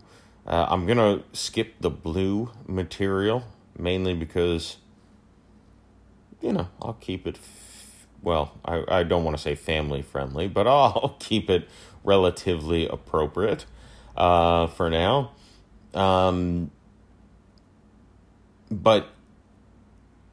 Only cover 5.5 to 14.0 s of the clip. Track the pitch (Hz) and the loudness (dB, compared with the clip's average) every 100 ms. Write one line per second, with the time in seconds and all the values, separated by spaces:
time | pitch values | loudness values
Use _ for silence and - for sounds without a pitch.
5.5 | - _ - _ _ _ _ _ - 330 | -20 _ -20 _ _ _ _ _ -10 -4
6.5 | 208 90 - - 113 - 92 87 - - | -2 -4 -8 -12 -10 -8 -8 -8 -10 -16
7.5 | - - - - - - - - 82 73 | -20 -20 -20 -20 -20 -20 -10 -2 -2 -2
8.5 | - - 85 - 92 85 90 82 76 78 | -8 -6 -6 0 0 2 0 0 -4 -4
9.5 | 73 - 78 76 71 71 69 67 71 95 | -6 -2 -2 -2 -6 -6 -6 -6 -4 -4
10.5 | 98 104 143 127 101 131 - - 113 95 | 0 4 6 4 4 -4 -6 -2 -2 2
11.5 | 92 - - - - - 98 90 85 - | 0 0 -16 -20 -8 2 4 4 0 -2
12.5 | 87 78 85 80 - - 82 76 85 107 | -2 -2 -2 -2 -6 -4 -2 -2 -2 -2
13.5 | 92 - - - - | -2 -8 -20 -20 -20